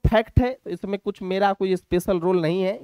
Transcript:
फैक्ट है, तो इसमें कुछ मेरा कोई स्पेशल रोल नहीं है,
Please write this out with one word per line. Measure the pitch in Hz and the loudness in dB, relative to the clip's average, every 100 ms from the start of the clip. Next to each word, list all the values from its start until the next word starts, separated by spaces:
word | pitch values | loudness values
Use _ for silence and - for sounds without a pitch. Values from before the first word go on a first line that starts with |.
| - | 2
फैक्ट | 220 226 - | 2 2 2
है, | 247 | 0
तो | 262 - | -2 -10
इसमें | 175 190 196 | -10 -6 -6
कुछ | - 196 | -6 -8
मेरा | 185 190 202 | -4 0 0
कोई | 196 190 180 | 0 -2 -2
स्पेशल | - 175 185 185 | -2 -2 0 0
रोल | 170 185 | 2 0
नहीं | 156 180 | 2 0
है, | 190 208 | -2 -4